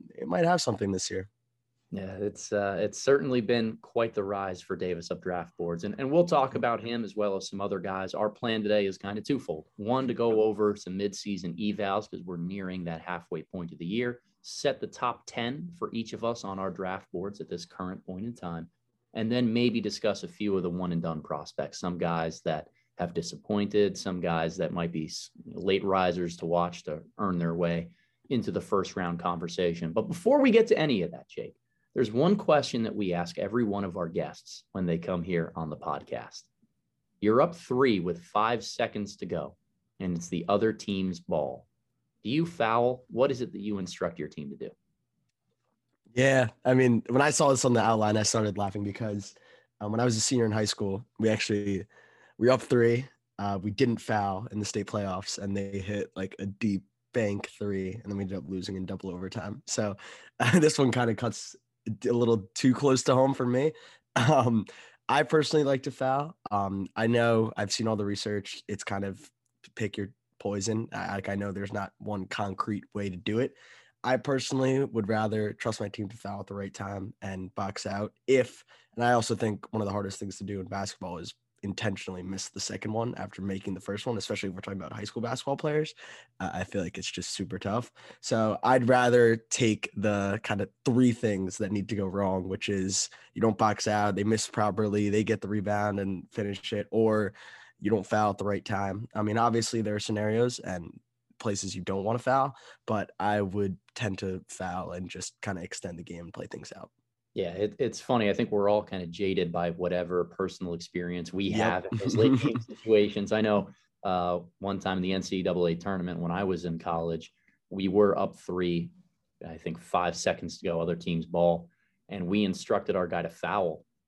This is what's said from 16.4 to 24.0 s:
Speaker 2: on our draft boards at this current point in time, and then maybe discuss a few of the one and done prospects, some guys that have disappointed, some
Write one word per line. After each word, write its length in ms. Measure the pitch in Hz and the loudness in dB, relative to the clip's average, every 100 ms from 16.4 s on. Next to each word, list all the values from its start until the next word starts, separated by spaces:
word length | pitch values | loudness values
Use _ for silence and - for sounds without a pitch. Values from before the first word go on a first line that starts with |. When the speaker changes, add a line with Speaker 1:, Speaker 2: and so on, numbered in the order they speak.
Speaker 2:
on 140 | 98 95 | -6 -4
our 120 | 95 | -4
draft 400 | 90 92 95 - | -4 -4 -6 -8
boards 300 | 90 98 101 | -8 -8 -8
at 80 | - | -8
this 160 | 87 | -10
current 400 | - - 92 95 | -10 -10 -8 -8
point 220 | - 92 117 | -10 -10 -10
in 80 | |
time, 340 | 117 90 85 82 _ _ _ _ | -8 -8 -8 -10 _ _ _ _
and 180 | - 113 | -4 0
then 180 | 123 120 | 2 2
maybe 300 | 113 123 113 | 4 4 2
discuss 440 | 104 - 107 95 | -2 -2 -2 -2
a 40 | 90 | -6
few 300 | - 104 95 | -4 0 0
of 40 | |
the 80 | 87 | 0
one 220 | 87 90 | -2 -2
and 80 | 85 | 0
done 220 | 82 80 | -2 -4
prospects, 580 | - 73 73 - 71 - | -6 -8 -6 -8 -8 -6
some 160 | 90 87 | -6 -2
guys 460 | 85 85 82 - | -2 0 -2 -4
that 260 | 82 76 - _ _ - | -4 -4 -6 _ _ -6
have 160 | 87 | -4
disappointed, 800 | - - - - 104 101 104 101 | -4 -6 -8 -2 0 2 4 2
some 240 | 95 | 2